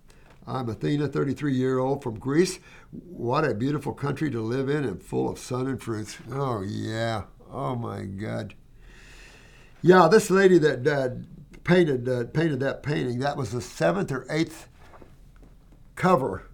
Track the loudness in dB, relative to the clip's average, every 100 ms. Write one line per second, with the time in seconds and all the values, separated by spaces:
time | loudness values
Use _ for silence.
0 | -20 -20 -20 -20 -10 -6 -6 -4 -2 0
1 | 0 0 -2 -2 0 0 2 2 0 -2
2 | -4 -6 0 2 2 0 -14 -20 -18 -18
3 | -16 -6 -2 2 2 0 -2 -2 -4 -4
4 | -4 -2 -2 -2 -2 -2 0 -2 -2 -6
5 | -6 -4 -2 -4 -6 -4 -4 -4 -6 -6
6 | -8 -12 -10 -4 -2 -2 -4 -4 -4 -2
7 | -2 -2 -6 -14 -14 -8 -6 -4 -6 -6
8 | -8 -8 -6 -6 -8 -14 -20 -20 -20 -20
9 | -20 -20 -20 -20 -20 -20 -20 2 8 8
10 | 10 6 6 6 8 8 6 2 0 0
11 | -2 -4 -12 -16 -20 -6 2 4 4 2
12 | -2 -4 -2 -2 0 0 -2 -4 -4 -2
13 | -2 -2 -2 -4 -4 -6 -8 -2 0 0
14 | -2 -6 -4 -2 -4 -6 -20 -20 -20 -20
15 | -20 -20 -20 -20 -20 -20 -20 -20 -18 0
16 | 4 4 2 -6 -12